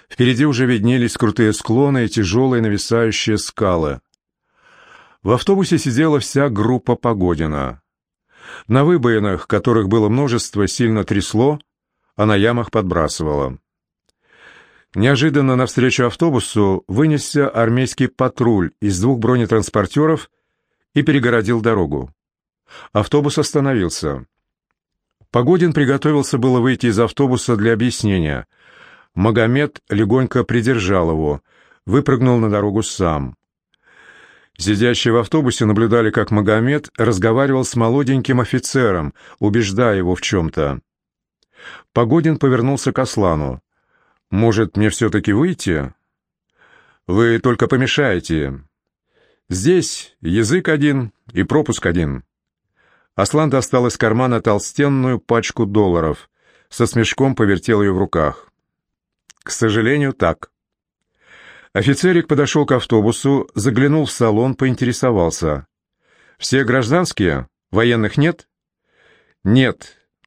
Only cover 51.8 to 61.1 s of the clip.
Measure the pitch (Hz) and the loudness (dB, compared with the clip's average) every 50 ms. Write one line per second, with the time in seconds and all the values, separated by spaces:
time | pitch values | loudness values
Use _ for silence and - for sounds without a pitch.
51.8 | - 92 85 90 85 73 69 65 - _ _ _ _ _ _ _ _ _ _ _ | -2 -2 0 0 -2 -2 -4 -8 -12 _ _ _ _ _ _ _ _ _ _ _
52.8 | _ _ _ _ _ _ _ - 95 - - 147 156 151 127 135 120 - - 127 | _ _ _ _ _ _ _ -2 -2 0 0 0 0 2 0 0 0 0 0 0
53.8 | 123 123 - - - 113 107 117 131 127 123 113 - 117 104 104 - - - - | 0 0 0 0 0 0 2 0 0 0 0 0 0 0 0 0 -2 -4 -4 -2
54.8 | 143 143 139 135 127 127 127 113 - - 120 117 110 - - - 117 101 101 107 | 0 0 0 0 0 -2 -2 -4 -2 -2 0 0 0 -2 -4 -4 -4 0 2 2
55.8 | 104 95 87 85 82 80 76 - - _ _ _ _ _ _ _ _ _ - - | 2 2 2 2 0 -2 -4 -6 -10 _ _ _ _ _ _ _ _ _ -4 -2
56.8 | 117 110 - 120 113 - - - 131 135 127 - 113 101 98 90 - - 113 104 | -2 0 0 0 0 0 0 0 0 0 0 0 0 0 0 0 0 0 0 2
57.8 | 104 101 95 90 98 87 - 87 78 73 67 - - _ _ _ _ _ _ _ | 2 0 0 0 -2 -2 -2 -2 -2 -2 -4 -6 -12 _ _ _ _ _ _ _
58.8 | _ _ _ _ _ _ _ _ _ _ _ _ _ - - - 117 110 104 113 | _ _ _ _ _ _ _ _ _ _ _ _ _ -14 -6 -2 0 0 0 0
59.8 | 110 113 139 147 143 - - - - 82 80 - - - _ _ _ _ _ _ | 0 0 0 0 0 -2 -2 0 0 0 0 -2 -6 -16 _ _ _ _ _ _
60.8 | _ _ _ _ _ _ | _ _ _ _ _ _